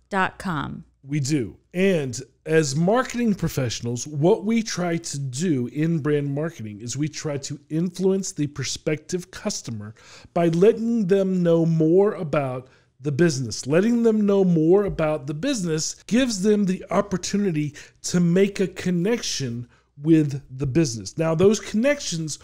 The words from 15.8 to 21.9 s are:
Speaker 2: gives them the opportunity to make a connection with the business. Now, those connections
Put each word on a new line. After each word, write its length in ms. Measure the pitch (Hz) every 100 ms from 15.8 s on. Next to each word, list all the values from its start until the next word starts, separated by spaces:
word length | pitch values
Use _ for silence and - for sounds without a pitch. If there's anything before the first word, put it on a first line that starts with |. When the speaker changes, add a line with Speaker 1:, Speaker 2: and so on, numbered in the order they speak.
| - - -
Speaker 2:
gives 340 | 233 269 202
them 240 | 208 208 196
the 180 | 185 -
opportunity 840 | 202 202 180 - 202 202 151 147 - - _
to 160 | - 175
make 400 | 170 175 196 202
a 80 | 180
connection 1000 | - 180 180 185 240 - - 131 120 120 _ _ -
with 400 | 151 160 147 135 - 127
the 80 | 139
business. 500 | 135 151 113 95 -
Now, 180 | 160 165
those 240 | 190 214
connections 800 | - 214 269